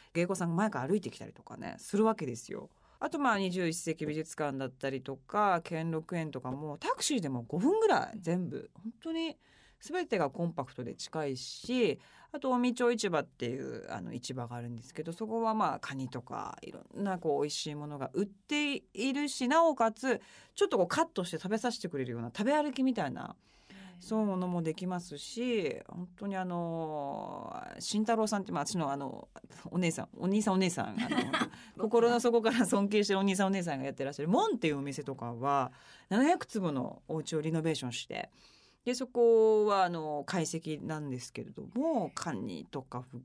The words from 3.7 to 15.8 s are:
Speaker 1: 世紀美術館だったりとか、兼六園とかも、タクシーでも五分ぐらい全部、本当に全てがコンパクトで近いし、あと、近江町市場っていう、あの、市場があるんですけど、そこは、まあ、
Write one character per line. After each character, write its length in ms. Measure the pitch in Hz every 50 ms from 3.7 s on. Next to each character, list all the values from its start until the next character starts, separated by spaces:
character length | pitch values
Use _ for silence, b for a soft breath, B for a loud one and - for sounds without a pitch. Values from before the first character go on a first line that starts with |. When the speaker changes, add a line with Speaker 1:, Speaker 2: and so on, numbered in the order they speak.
| 160 170
Speaker 1:
世 160 | - 165 156
紀 120 | 156 156
美 80 | 151 151
術 200 | 156 156 160 -
館 220 | - 156 147 135
だ 100 | 135 135
っ 40 | 131
た 180 | 131 - - 135
り 140 | 131 131 131
と 140 | - 135
か、 440 | 127 _ - - 208 208 202 185 170 165
兼 280 | - 175 160 160 165
六 260 | 165 160 160 - 180
園 140 | 170 160 156
と 100 | 143 135
か 100 | 120 127
も、 280 | 127 139 151 156 143 -
タ 160 | - 359 523
ク 100 | - -
シ 120 | - 311
ー 40 | 247
で 80 | 170 139
も 140 | 131 123 120
五 160 | - - 170
分 200 | 196 285 392 453
ぐ 80 | 453 415
ら 220 | 311 - - - -
い 40 | 220
全 300 | 185 165 170 180 180 -
部、 220 | - - - - _
本 180 | - - 226 233 - -
当 100 | 320 330
に 240 | 330 330 320 - b b b b b b b b b
全 260 | - - 302 370 349
て 100 | - -
が 140 | 190 160 139
コ 140 | 131 - 170
ン 80 | 170 165
パ 120 | 165 131
ク 100 | - -
ト 100 | - -
で 100 | - -
近 320 | - - - - 160 151
い 100 | 143 135
し、 600 | 127 - - - - - - 247 254 233 180 131 B B B B B B B -
あ 60 | 294
と、 120 | - 262
近 180 | 254 247 247 247
江 40 | 240
町 180 | - 247 240 247
市 160 | 220 - 196
場 120 | 170 151
っ 40 | -
て 220 | - _ _ 127
い 120 | 120 123 135
う、 260 | 135 131 120 107 - -
あ 100 | - 90
の、 120 | 90 113 113
市 220 | 123 117 - 131
場 120 | 131 123
が 100 | 117 120
あ 40 | 120
る 80 | 120 120
ん 80 | 120
で 60 | 117 117
す 100 | - -
け 100 | - 156
ど、 100 | 160 165
そ 140 | - 220
こ 160 | 214 220 233 226
は、 120 | 220 220
ま 200 | 220 202 160 135
あ、 40 | -